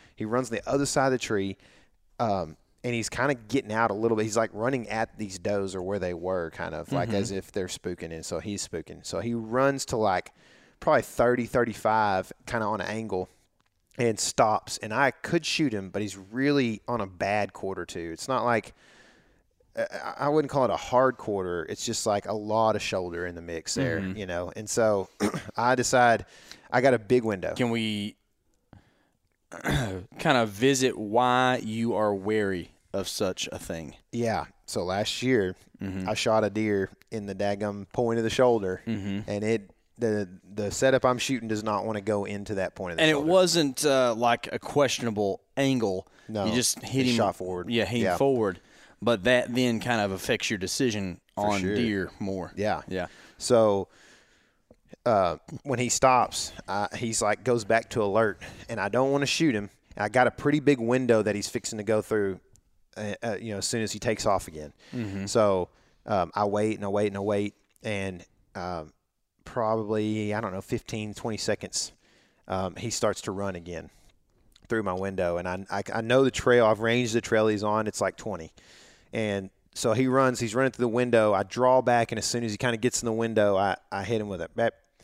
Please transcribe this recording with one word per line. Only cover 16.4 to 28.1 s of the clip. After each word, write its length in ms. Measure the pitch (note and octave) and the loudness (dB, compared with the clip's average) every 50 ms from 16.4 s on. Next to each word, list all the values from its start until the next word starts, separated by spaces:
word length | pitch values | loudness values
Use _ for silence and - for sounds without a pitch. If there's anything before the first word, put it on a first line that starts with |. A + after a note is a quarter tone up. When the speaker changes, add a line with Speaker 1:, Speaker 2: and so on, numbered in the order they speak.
| C3+ C#3+ C#3+ C#3+ B2+ A#2 G#2+ F#2+ - - | 2 2 4 4 2 2 0 -4 -4 -4
Speaker 1:
on 140 | A#2+ A2+ | -4 -4
a 60 | G2+ F#2+ | -4 -6
bad 460 | F#2 F2 G#2 G2 G#2 G#2+ G2+ F#2+ - | -6 -4 -2 0 2 2 0 -2 -4
quarter, 320 | - - G2 F#2+ F2+ E2+ | -6 -6 -6 -6 -6 -8
too. 240 | - - F2+ E2 E2 E2 | -8 -8 -8 -8 -8 -8
It's 140 | - - - | -8 -4 -2
not 160 | B2+ A#2 A2 | -2 0 2
like, 280 | B2 A#2 A2 - - - _ _ - - - - _ _ _ _ _ _ _ _ _ _ _ _ _ - - | 2 2 2 0 -4 -10 _ _ -20 -20 -20 -20 _ _ _ _ _ _ _ _ _ _ _ _ _ -6 -6
uh, 80 | - - - - - G#2 - - | -6 -6 -6 -10 -12 -10 -8 -4
I, 60 | C3+ | -2
I 40 | C#3+ | 0
wouldn't 220 | D3 D#3 C#3+ C3+ | 2 2 0 2
call 140 | - C#3 B2+ | 2 2 2
it 60 | G#2 | 2
a 40 | E2+ | 0
hard 420 | - - - B2 B2 C3 C3 B2 - | -2 -2 0 2 4 4 4 2 0
quarter. 480 | - A2+ G2+ G2 F#2 F2+ F2 E2+ D#2 - | -4 -4 -2 -2 -2 -2 -2 -4 -4 -6
It's 160 | G#2+ - - | -8 -6 -6
just, 200 | A#2 A2 - - A2+ | -6 -4 -2 0 0
like, 180 | G2+ G2+ - | 0 0 -2
a 80 | - G#2+ | -4 -6
lot 420 | A2 G#2 G#2+ G#2+ A2+ A2+ A2 G#2 | -6 -4 0 2 2 4 4 2
of 60 | G2+ | 2
shoulder 440 | - - A2 F#2+ F2+ F2+ E2+ F2 F2+ F2 | -2 -4 -4 -4 -4 -4 -6 -6 -6 -6
in 80 | E2+ | -8
the 60 | E2+ E2+ | -10 -10
mix 320 | E2+ E2+ D#2+ - - - | -8 -8 -8 -6 -6 -4
there, 240 | - C3+ E2+ E2 - | -2 -2 -2 -2 -2
Speaker 2:
Mm-hmm. 160 | F#2+ F#2 G2 G#2+ | -4 -4 -6 -6
Speaker 1:
you 80 | G2 | -8
know. 260 | F#2 F2 F2 F2+ F2 - | -6 -6 -6 -6 -6 -8
And 120 | G#2+ G#2+ - | -10 -8 -4
so 380 | - A#2 A2+ A2 G#2 G2 F#2 - _ - - - - | 0 2 4 4 4 2 0 -4 _ -4 -4 -2 -2
<clears throat> 220 | - - - - | -4 -10 -8 -4
I 200 | - A#2+ B2 C3 | 0 2 2 4
decide 500 | B2 A#2+ - C3 B2+ B2 A#2+ A2+ G2+ G2 - - - - - - - - - | 2 2 2 4 6 6 6 6 4 0 -6 -18 -20 -20 -20 -20 -20 -8 -2
I 100 | - B2+ | 0 4
got 120 | B2 C3+ B2 | 4 6 4
a 40 | A2 | 4
big 240 | G#2+ G2 B2+ B2+ A2+ | 4 4 2 4 4
window. 300 | A2 G2+ F2+ E2 - - | 2 -2 -2 -4 -4 -2
Speaker 2:
Can 140 | - B2+ A#2 | 0 0 0
we 460 | A#2 A2+ A2 G#2+ G#2+ G#2 G2+ G#2 | 0 0 0 0 -2 -2 -4 -6